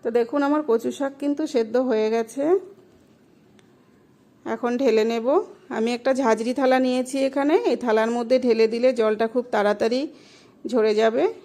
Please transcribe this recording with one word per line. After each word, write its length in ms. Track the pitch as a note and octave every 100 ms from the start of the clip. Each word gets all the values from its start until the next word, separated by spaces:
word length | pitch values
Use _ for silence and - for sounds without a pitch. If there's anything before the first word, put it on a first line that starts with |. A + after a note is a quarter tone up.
তো 40 | A#3+ A#3+
দেখুন, 220 | A#3 C#4+ C#4
আমার 140 | D4+ D4+
কচু 200 | A3+ B3 A#3+
শাক 160 | C#4 C#4
কিন্তু 220 | C#4+ C#4+ D#4
সেদ্ধ 220 | B3 A3 A#3+ B3+
হয়ে 180 | A3 A3
গেছে। 300 | A3+ A3+ C4+ D4 F#4+ - - _ _ _ _ _ _ _ _ _ _ _ _ _ _ _ _ A3
এখন 260 | A3+ A#3+ A#3+
ঢেলে 220 | C4+ A3 A3+
নেব। 160 | A#3 A#3 E4 F#4 - - A#3
আমি 120 | A3+ A#3+
একটা 140 | C4 C4
ঝাঁঝরি 340 | B3+ A3 A3+ B3+
থালা 180 | C4 C4 B3+
নিয়েছি 320 | B3+ B3+ C4+ C4+
এখানে, 280 | C#4 C#4+ F#4 A#4
এই 60 | A#3+
থালার 280 | A#3+ A3 A3 A#3+
মধ্যে 180 | A#3 B3+ B3
ঢেলে 200 | A3+ A3
দিলে 160 | A#3 B3+ A#3
জলটা 280 | A3 G#3+ A3+
খুব 120 | B3 B3
তাড়াতাড়ি 480 | G#3+ G3+ G#3 A3+ B3+ D4+ - - - - _ -
ঝরে 200 | A#3 A3 G#3+
যাবে। 220 | A3 A#3 F#4+ A4+